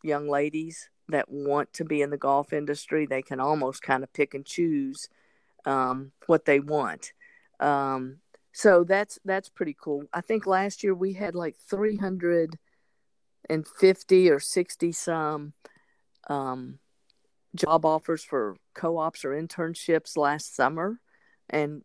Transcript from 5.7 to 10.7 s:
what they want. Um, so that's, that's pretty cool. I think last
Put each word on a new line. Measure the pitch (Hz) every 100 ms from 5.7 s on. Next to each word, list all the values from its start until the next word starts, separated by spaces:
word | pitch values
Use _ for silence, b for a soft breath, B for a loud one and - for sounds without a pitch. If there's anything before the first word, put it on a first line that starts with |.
| 135 127 131 135 _ -
what | 160 -
they | 143
want. | 143 151 117 78 - _ b b b b
Um, | 147 143 135 131 131 139 _ _ _
so | - 214 175
that's, | 175 196 208 -
that's | 196 190 -
pretty | - 165 -
cool. | 160 143 143
I | 175
think | - 220 196
last | 190 202